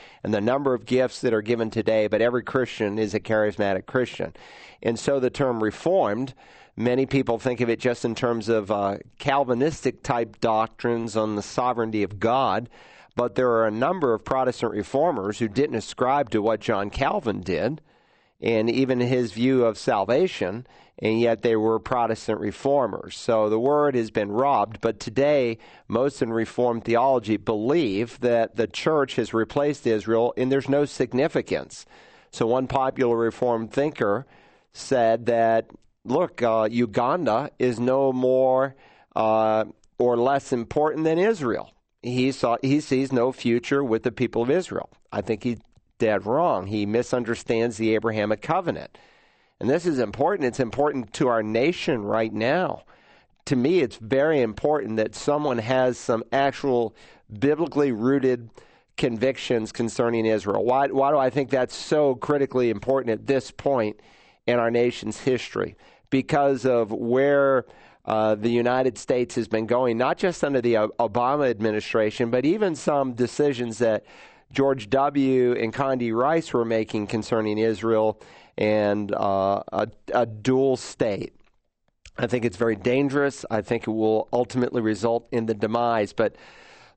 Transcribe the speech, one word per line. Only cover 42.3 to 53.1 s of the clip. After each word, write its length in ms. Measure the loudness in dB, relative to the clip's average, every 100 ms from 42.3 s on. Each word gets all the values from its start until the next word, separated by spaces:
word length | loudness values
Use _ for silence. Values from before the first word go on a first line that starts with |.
saw, 240 | 0 0 0
he 180 | 0 0
sees 320 | 0 -2 0
no 200 | 0 0
future 500 | 0 0 0 0 -2
with 200 | 0 0
the 80 | -2
people 300 | -2 -2 0
of 80 | 0
Israel. 380 | 0 -2 -8 -10 _ _
I 100 | -6
think 200 | -4 -4
he's 160 | -4 -6 -10 _ _ -2
dead 260 | 0 0
wrong. 420 | 0 0 2 0 -2
He 200 | -2 0
misunderstands 920 | 0 0 -2 -2 -4 -2 0 0 0
the 160 | 0
Abrahamic 480 | 2 0 0 0 -2
covenant. 540 | -2 -4 -2 -6 -8 -20 -20 _ _ _ _ -6
And 100 | -2
this 160 | 0
is 140 | 0 -2
important. 480 | -2 0 0 0 -2
It's 140 | -2
important 520 | -4 0 -2 -2 -6
to 140 | -2 0
our 140 | 2
nation 640 | 0 0 0 -2 -2 -2
right 280 | 0 -2 -2
now. 520 | -2 0 0 -2 -6 -14 -20 _